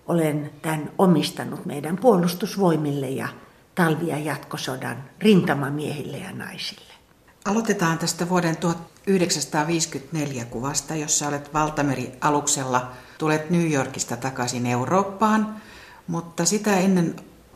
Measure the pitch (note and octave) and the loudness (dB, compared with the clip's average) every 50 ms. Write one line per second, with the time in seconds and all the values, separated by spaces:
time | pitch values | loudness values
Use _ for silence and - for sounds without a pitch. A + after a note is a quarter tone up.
0 | _ - E3+ E3+ D#3+ D3+ D3 D3+ D3 D3+ - - - D#3+ D#3+ D#3 D3 - - - | _ -2 0 2 2 2 0 -2 -4 -6 -10 -6 -4 -4 -2 -2 -4 -6 2 4
1 | G3 F#3 E3 D3 - - - - B2 - - - - A#2+ C#3 D3 D3 D#3 F#3+ F#3 | 6 6 6 4 2 0 -4 -6 -8 -6 -8 -8 -8 -8 -8 -6 -4 -6 -4 4
2 | B3+ B3 G3+ F3 E3+ F3 - - A3 - - G3 G3+ E3+ D#3+ D3+ D3+ C#3+ C#3+ C#3+ | 4 6 6 6 4 0 0 -2 -6 -6 0 2 2 4 4 2 0 -2 -2 -2
3 | C3+ C3 C3+ A#2 A2+ A#2+ - - - - - _ _ _ _ - E3+ D#3+ D3+ E3 | -4 -4 -4 -4 -6 -8 -10 -14 -20 -20 -20 _ _ _ _ 2 2 2 2 0
4 | E3+ D#3+ C#3 D3+ D3+ D3+ C#3 C#3+ - - C3+ B2+ - C#3+ C3 C3 C3+ B2 A#2+ B2+ | -2 -2 -4 -4 -4 -4 -6 -6 -8 -10 -8 -6 -6 -6 -6 -6 -6 -8 -8 -10
5 | - - - - F#3 A3 G#3 F3 - F3 C#3+ C#3+ C3+ C#3 C#3+ D3+ D3 - - - | -12 -16 -8 2 6 6 8 8 6 4 0 0 0 -2 -4 -4 -4 -6 -6 -8
6 | - - C#3 - F#3 - - - - - - - - - - - - - - - | -8 -10 -10 -10 -10 -10 -10 -12 -12 -12 -10 -10 -10 -10 -12 -14 -20 -20 -20 -20
7 | _ _ _ _ _ - _ _ - G3+ G3+ A3+ A3+ G#3 G3 F3 F3 E3 E3 D#3+ | _ _ _ _ _ -20 _ _ -4 -2 0 0 2 0 2 2 2 2 2 0
8 | E3+ E3 - - F3 F3 F#3 F3 E3+ E3 D#3 - F#3 E3 E3+ E3+ - - - - | -2 -4 -2 -2 -2 0 2 2 2 2 0 0 -2 -2 -2 -4 -8 -14 -20 -8
9 | - G3+ F#3+ F#3 E3+ F3 - D3+ - - - D3+ D3+ E3 E3+ D#3+ D#3+ - - C3+ | -2 0 2 2 2 2 0 -2 -2 -2 -2 -2 0 0 0 0 0 -2 -4 -8
10 | - - E3 D#3 D3 C#3 C3 A#2+ A#2 A#2 B2 A#2 B2+ C#3+ D3+ - - - D#3 D#3 | -8 -6 -4 -4 -4 -4 -4 -6 -8 -8 -6 -6 -6 -4 -4 -4 -4 -4 -4 -4
11 | D3 D3 - - D3 D3 C#3+ C#3+ C#3+ - - D3+ D#3 D3+ D#3 D3 C#3+ C#3+ B2+ B2+ | -2 0 0 0 0 -2 -2 -4 -6 -2 0 0 0 2 2 0 0 0 0 -2
12 | B2 A#2+ - - - D3+ D3 D3 D3 - - C#3 C3 B2+ B2 B2 B2+ B2 - - | -4 -6 -6 -2 0 2 2 2 2 0 0 0 0 0 0 0 -2 -4 -10 -16
13 | - - - - D#3+ D3+ D#3 D3+ D#3 - F3 E3+ E3+ D#3+ D3 C3+ B2+ - - - | -18 -20 -8 -2 0 2 2 2 2 2 2 2 4 2 2 2 0 -2 -4 -6
14 | - - A#2 A#2+ C3+ C3 C3+ C3 A#2+ A#2+ B2+ A#2+ B2 B2 B2 A#2+ A#2+ - F3 G3 | -6 -6 -4 -4 -4 -4 -2 -2 -2 -2 0 -2 0 0 0 0 0 2 2 2
15 | G3 G3 - - A3+ G#3+ A3 A3 G#3 G#3+ - - - - - - - - - - | 2 0 0 0 2 4 4 2 2 0 -4 -12 -16 -18 -20 -20 -20 -20 -20 -14
16 | - - E3 E3+ E3+ E3+ - - E3+ E3+ G#3 G#3 G#3 G#3+ G3+ F3+ F#3 G3 F#3+ F3 | -8 -6 -6 -6 -6 -6 -4 -2 0 0 0 2 2 2 4 4 4 4 4 4
17 | E3 - - - - - - - - _ - | 2 2 -2 -6 -12 -18 -20 -20 -20 _ -12